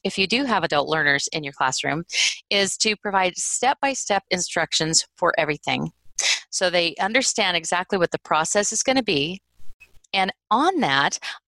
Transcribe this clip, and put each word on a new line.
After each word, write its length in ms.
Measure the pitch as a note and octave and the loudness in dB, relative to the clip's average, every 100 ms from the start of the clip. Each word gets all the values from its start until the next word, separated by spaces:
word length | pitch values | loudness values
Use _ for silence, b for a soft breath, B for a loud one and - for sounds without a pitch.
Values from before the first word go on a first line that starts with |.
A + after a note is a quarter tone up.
if 140 | G3 - | -4 -2
you 100 | F#3+ | 0
do 160 | A#3+ | 0
have 200 | C4+ G3 | 0 0
adult 260 | D#3+ D3 C#3+ | 2 0 2
learners 400 | D#3+ C#3+ C#3 - | 2 2 2 0
in 120 | E3 C#3+ | -4 -6
your 80 | |
classroom, 500 | - C3 - C#3+ D3 - B B B B | -2 0 0 -2 -2 -2 B B B B
is 280 | G3+ G3 - | 0 0 0
to 200 | A3 G#3 | -2 -2
provide 400 | G#3 G3 F#3 - | -2 0 0 -2
step-by-step 840 | - - B3 D4 C#4 C4 - G3 - | -4 0 0 0 -2 -2 -2 -2 0
instructions 800 | F3+ - F3 D#3 - D#3+ D#3+ - - | -4 -2 -2 -2 0 2 0 0 0
for 180 | E3+ - | 0 2
everything. 540 | D3+ D3 C#3 C3 D#3+ - - - B B B | 0 -2 -2 -2 -4 -10 -14 -4 B B B
So 180 | - F#3 | -2 0
they 240 | F3 E3 D#3+ | 2 0 0
understand 560 | G3 B3+ - - F#3+ E3+ | 0 0 0 0 0 0
exactly 420 | E3 F3 F#3 G3 | -2 -4 -2 0
what 140 | E3+ | 0
the 80 | D#3+ | -2
process 540 | - D#3+ D#3+ G#3 G3+ | 0 0 2 0 0
is 100 | A3 | 0
gonna 180 | - C4 | 0 0
be. 400 | A3 D3 D3+ F#3+ _ - - - - - _ | 2 0 -2 -6 _ -12 -10 -10 -16 -20 _
And 180 | G3 F#3+ - - | -2 -2 -4 -2
on 300 | A3 E4 F4+ | 2 2 2
that, 380 | E3 C#3 D#3 - B B | 2 4 2 0 B B